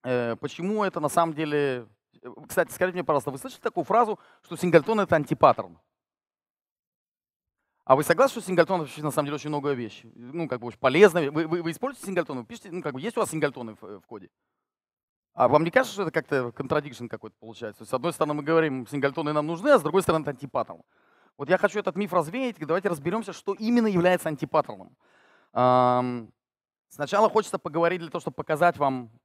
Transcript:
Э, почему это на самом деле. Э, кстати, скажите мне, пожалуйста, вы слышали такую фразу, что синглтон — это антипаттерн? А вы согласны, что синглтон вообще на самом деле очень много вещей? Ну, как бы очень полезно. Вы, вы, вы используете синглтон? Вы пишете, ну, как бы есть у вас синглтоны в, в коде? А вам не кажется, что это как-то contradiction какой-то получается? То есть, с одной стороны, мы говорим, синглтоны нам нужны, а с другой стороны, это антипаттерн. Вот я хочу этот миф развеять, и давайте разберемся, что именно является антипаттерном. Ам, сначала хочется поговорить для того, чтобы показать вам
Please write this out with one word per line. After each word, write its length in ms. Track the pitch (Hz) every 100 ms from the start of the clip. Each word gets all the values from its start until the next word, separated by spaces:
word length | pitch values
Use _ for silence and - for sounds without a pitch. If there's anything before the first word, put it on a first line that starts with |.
Э, 320 | 131 123 120 113
почему 480 | 147 - 175 214
это 160 | 196 175
на 80 | 151
самом 260 | - 165
деле. 540 | 151 156 147 143 127 113 _ _ _
Э, 100 | 123 - -
кстати, 240 | - 165
скажите 240 | - 185 180
мне, 80 |
пожалуйста, 260 | 170 147 139
вы 80 | 135
слышали 220 | 262 -
такую 240 | - -
фразу, 340 | 151 220 220 220 _ _
что 140 | _ 170
синглтон — 440 | 180 165 151 220
это 160 | 190 160
антипаттерн? 600 | 143 135 143 113 95 82 _ _ _ _ _ _ _ _ _ _ _ _ _ _ _ _ _ _ _ _
А 100 | -
вы 80 | 135
согласны, 380 | 151 170 262 240
что 80 | 185
синглтон 320 | 180 165 185
вообще 220 | 147 -
на 80 | 151
самом 160 | 147 143
деле 80 |
очень 160 | 147 147
много 220 | 147 143
вещей? 400 | 135 113 - 117
Ну, 340 | - 123 156 160
как 120 | 123
бы 60 | 120
очень 120 | -
полезно. 420 | 135 139 202 170 143
Вы, 160 | 151 160
вы, 160 | 175
вы 80 | 165
используете 360 | 156 262 269 202
синглтон? 320 | 185 156 131
Вы 60 |
пишете, 260 | 113 233 202
ну, 120 | 175
как 120 | 160
бы 60 | 131
есть 160 | 180 240
у 40 |
вас 100 | 202
синглтоны 460 | 160 151 131 117 104
в, 200 | 92 101
в 60 | _
коде? 220 | 110 90 _ _ _ _ _ _ _ _ _ _
А 140 | - 120
вам 160 | 147
не 60 | 165
кажется, 220 | 247 247
что 100 | 196
это 80 | 180
как-то 380 | 160 - 139 120
contradiction 600 | - 135 151 147 117 120
какой-то 280 | 110 110 _
получается? 400 | 113 113 110 104
То 40 |
есть, 80 | 110
с 40 |
одной 180 | 131 131
стороны, 220 | - 151
мы 80 | 147
говорим, 440 | 147 165 156 131 117
синглтоны 460 | 143 139 139 151
нам 140 | 151 151
нужны, 240 | 165 240
а 80 | 269
с 40 |
другой 200 | 208 190
стороны, 200 | 180 160
это 80 | 151
антипаттерн. 520 | 131 135 131 113 85 _ _ _ _ _ _
Вот 140 | 139
я 80 | 185
хочу 200 | 202 208
этот 180 | 202 180
миф 160 | 202
развеять, 440 | 180 151 233 262 208
и 60 |
давайте 240 | 151 170 196
разберемся, 440 | 165 143 214 214
что 220 | 170 -
именно 320 | 196 220 240 220
является 420 | 185 175 180 165
антипаттерном. 680 | 147 151 156 - 101 92 _ _ _ _ _ _
Ам, 800 | - 127 127 123 123 123 123 110 _ _ _ _ _ _
сначала 400 | - 143 202 220
хочется 300 | 214 - 139
поговорить 420 | 165 151 170 185
для 100 | 160
того, 100 | 170
чтобы 140 | -
показать 440 | - - 156 170 -
вам 320 | 143 131 117 _